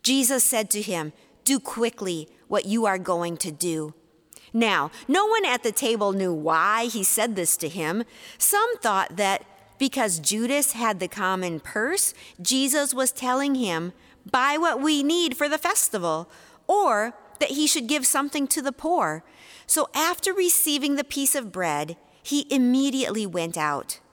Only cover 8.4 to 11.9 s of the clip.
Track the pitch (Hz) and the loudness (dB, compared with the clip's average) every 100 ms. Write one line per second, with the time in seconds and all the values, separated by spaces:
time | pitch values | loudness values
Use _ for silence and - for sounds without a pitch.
8.4 | - 403 466 480 226 190 - 170 196 196 | 2 2 0 0 0 0 0 0 0 0
9.4 | - - - - 269 262 220 170 147 214 | -4 -20 -20 -4 -2 0 0 0 -2 0
10.4 | 233 285 285 226 233 196 185 - 185 190 | 0 2 0 0 -2 0 -4 -2 0 0
11.4 | 180 160 - 214 240 | -2 -6 -6 -2 0